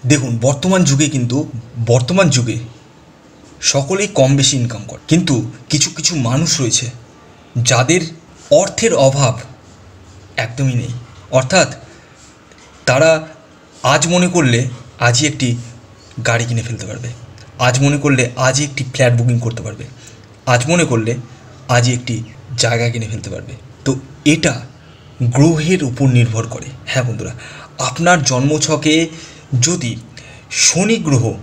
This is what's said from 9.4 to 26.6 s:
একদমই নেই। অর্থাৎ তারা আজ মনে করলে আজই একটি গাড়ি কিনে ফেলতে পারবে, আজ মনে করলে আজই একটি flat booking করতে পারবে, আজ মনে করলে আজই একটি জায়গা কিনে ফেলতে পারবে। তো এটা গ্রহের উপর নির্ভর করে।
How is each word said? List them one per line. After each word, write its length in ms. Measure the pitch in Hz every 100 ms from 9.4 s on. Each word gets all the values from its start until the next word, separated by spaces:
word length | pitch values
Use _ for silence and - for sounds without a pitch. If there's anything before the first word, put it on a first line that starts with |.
| - - - - - - - - - - 113
একদমই 300 | - 135 120
নেই। 120 | - - - - - 127
অর্থাৎ 300 | 131 185 143 - - - - - - - - - - - -
তারা 220 | 131 160 160 160 - - - - - 127
আজ 80 | 151 160
মনে 140 | 180 180 180
করলে 240 | 135 117 - - - - 120
আজই 180 | 120 147
একটি 160 | - 127 120 - - - - - - 117
গাড়ি 180 | 117 120
কিনে 140 | 117 -
ফেলতে 180 | 107 98
পারবে, 200 | 110 120 - - - - - 123
আজ 80 | 127 139
মনে 120 | 143
করলে 200 | 143 127 120 - 131
আজই 160 | 135 147
একটি 140 | - 123
flat 200 | - 127 120
booking 180 | 120 120 117
করতে 160 | - 104
পারবে, 200 | 104 - - - - - - -
আজ 80 | 120 131
মনে 140 | 175 147
করলে 200 | 120 110 120 - - - - - 123
আজই 180 | 120 123
একটি 160 | - 110 - - - 120
জায়গা 220 | 113 117 120
কিনে 140 | 113 110
ফেলতে 180 | 110 98
পারবে। 200 | - - - - - 135
তো 60 | 127 - - 147
এটা 200 | 165 160 120 - - - - - - 120 127
গ্রহের 460 | 156 156 156 190 131
উপর 160 | 120 135 123
নির্ভর 280 | 113 110 -
করে। 140 | -